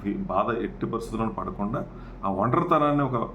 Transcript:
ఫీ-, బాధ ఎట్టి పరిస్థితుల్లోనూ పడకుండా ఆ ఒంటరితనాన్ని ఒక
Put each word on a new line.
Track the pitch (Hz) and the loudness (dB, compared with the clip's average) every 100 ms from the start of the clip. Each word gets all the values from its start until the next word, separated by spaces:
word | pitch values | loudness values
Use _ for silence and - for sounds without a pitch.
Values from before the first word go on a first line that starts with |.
ఫీ-, | 101 98 | -4 -2
బాధ | 98 92 117 113 | 0 2 2 0
ఎట్టి | 101 - - | -2 -4 -2
పరిస్థితుల్లోనూ | 113 - 110 113 | -2 -4 -2 -2
పడకుండా | 95 92 95 101 143 196 - - - | -2 -6 -4 -2 -2 -6 -12 -14 -6
ఆ | 98 | -2
ఒంటరితనాన్ని | 95 117 143 170 156 147 147 | 2 4 4 4 4 6 4
ఒక | 135 120 - | 2 0 -2